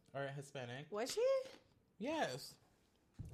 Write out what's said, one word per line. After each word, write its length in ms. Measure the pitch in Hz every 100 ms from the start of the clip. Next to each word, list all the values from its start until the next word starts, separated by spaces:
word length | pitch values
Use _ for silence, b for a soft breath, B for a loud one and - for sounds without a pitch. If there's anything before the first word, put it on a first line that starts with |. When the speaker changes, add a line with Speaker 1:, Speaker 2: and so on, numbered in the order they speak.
| - 139
Speaker 1:
or 120 | 139 143
Hispanic. 500 | 139 143 120 127 156
Speaker 2:
Was 200 | 208 262
she? 100 | 403 508 539 508 - - - _ -
Speaker 1:
Yes. 540 | 240 320 175 131 - - - - _ _ _ - -